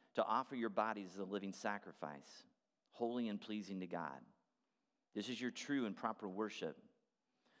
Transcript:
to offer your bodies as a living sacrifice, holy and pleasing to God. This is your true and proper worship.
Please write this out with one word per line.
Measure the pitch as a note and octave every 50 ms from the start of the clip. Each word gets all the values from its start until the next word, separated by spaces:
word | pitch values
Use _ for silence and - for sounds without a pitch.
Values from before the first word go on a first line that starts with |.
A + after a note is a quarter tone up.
| - _ -
to | - -
offer | G2+ A2 B2+ C3 - C#3
your | A#2+ A2+ A2
bodies | G2 A2+ G#2+ A2 G#2+ G#2 G2 F2+ F2
as | G2
a | G2
living | F#2 G2+ G2 G2 G2
sacrifice, | F#2+ - - G#2+ G2+ G2+ - F#2 D#2+ - D#2+ D2 D2 C#2+ - - - - - - _ _ _ _ _ _ _ _
holy | - - A#2+ A#2 A#2+ B2 A#2+ A2
and | G#2 G2+
pleasing | - A2 G#2+ G#2+ F#2+ F#2+ G2 F#2
to | F#2 F2
God. | F2+ F2 D#2+ D2 C2+ B1+ B1 - - _ _ _ _ _ _ _ _ _ _ _ _ _ _ _ -
This | G#2+ G2 B2
is | B2 A2
your | B2+ A#2+
true | - - - - C#3+ C#3 A#2+
and | G#2 F#2
proper | - - A2+ A2 - A2 F#2+
worship. | F#2 G2+ A2 G#2 - - F#2+ D#2+ D2 - - - _ _ _ _ _ _ _ _ _ _ _ _ _ -